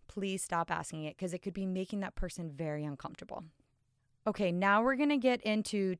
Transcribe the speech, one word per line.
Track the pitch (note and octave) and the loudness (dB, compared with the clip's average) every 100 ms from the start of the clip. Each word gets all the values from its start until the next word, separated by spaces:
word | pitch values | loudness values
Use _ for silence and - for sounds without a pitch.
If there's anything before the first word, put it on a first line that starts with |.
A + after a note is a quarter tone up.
| - | -10
please | - G3 F#3+ | -4 -2 -2
stop | - E3+ E3 | 0 0 0
asking | E3 - D#3+ | -2 -4 -6
it | D#3 - | -6 -4
'cause | F#3 | -4
it | F3 | -4
could | G3 | -6
be | F3+ | -4
making | F#3+ F#3 F#3 G3+ | -2 -2 -2 -2
that | F#3+ | -4
person | - F3+ - E3 | -2 -4 -4 -6
very | C#3+ D#3+ D3+ | -4 -2 -2
uncomfortable. | D3+ C#3+ - F3 - - D#3+ _ _ _ _ _ _ _ - | -4 -6 -8 -12 -12 -10 -12 _ _ _ _ _ _ _ -4
Okay, | G#3 F#3+ | 0 0
now | F3 G3 G#3 | 2 4 6
we're | A#3+ C4 | 6 4
gonna | D4 C#4+ | 4 4
get | B3+ B3 | 4 2
into | G#3+ G#3+ G#3 G#3 F#3+ | 2 0 0 0 0